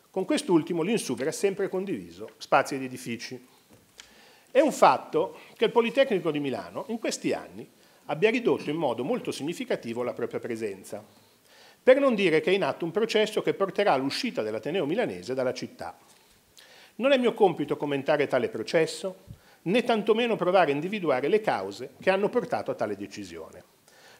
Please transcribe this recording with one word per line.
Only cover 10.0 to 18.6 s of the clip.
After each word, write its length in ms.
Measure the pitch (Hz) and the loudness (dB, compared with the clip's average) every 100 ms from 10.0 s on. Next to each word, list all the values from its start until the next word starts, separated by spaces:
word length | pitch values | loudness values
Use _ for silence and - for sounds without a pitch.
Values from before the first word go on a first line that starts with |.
la 120 | 123 | -4
propria 260 | 107 117 123 | -4 -6 -6
presenza, 640 | 120 113 110 95 95 104 104 _ _ _ _ - - _ | -8 -6 -6 -8 -12 -14 -16 _ _ _ _ -20 -20 _
per 160 | - 269 | 4 6
non 160 | 277 | 4
dire 260 | 214 190 156 | 2 2 2
che 120 | 160 | 4
è 20 | |
in 100 | 196 | 2
atto 220 | 151 - 170 | 0 -2 -4
un 40 | |
processo 520 | 208 226 214 214 151 | -2 0 0 0 0
che 100 | 147 | -2
porterà 400 | 151 196 - 202 | 0 -2 0 2
all'uscita 480 | 139 135 - 123 131 | 2 0 -4 -4 -4
dell'Ateneo 460 | 110 107 143 185 143 | -4 -4 -4 -2 -2
milanese 480 | 208 196 90 90 | -2 -2 -6 -6
dalla 180 | 131 127 | -2 -2
città. 460 | - 92 - 85 - _ _ _ _ _ - - - - | -4 -8 -12 -14 -16 _ _ _ _ _ -20 -20 -20 -18
Non 180 | - 254 | -4 2
è 60 | 269 | 4
mio 160 | 240 | 2
compito 420 | - 196 165 143 147 | 4 4 4 -4 -4
commentare 500 | 147 139 131 147 139 | -2 -2 2 2 2
tale 220 | 135 113 | 2 0
processo, 760 | 110 | -4